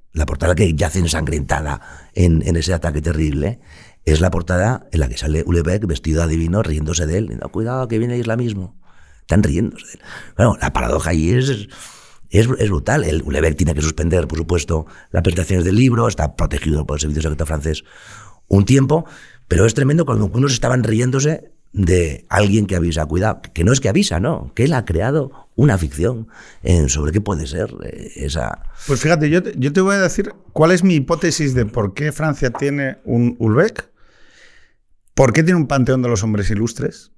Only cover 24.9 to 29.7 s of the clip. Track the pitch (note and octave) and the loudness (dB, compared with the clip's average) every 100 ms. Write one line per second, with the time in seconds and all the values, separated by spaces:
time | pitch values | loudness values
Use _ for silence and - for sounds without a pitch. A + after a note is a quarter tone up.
24.9 | - A2+ D3+ C3 - - - D3 F#2+ D2+ | -2 0 -2 -4 -10 -8 2 4 4 0
25.9 | C#2 F#2 A#2 A2+ - - - - F2 C#2 | -2 -2 -4 -10 -18 -20 -6 2 4 2
26.9 | D2 D2 F#2+ G2+ E2 D2 F2 - - - | 0 -2 -2 -2 -4 -6 -6 -8 -8 -14
27.9 | - - - D#2 D2+ A#1 - - - - | -14 -16 -10 -6 -6 -6 -8 -12 -10 -4
28.9 | C3+ D3+ E3 D3 F3 - - C3+ | 0 2 2 2 2 0 -2 0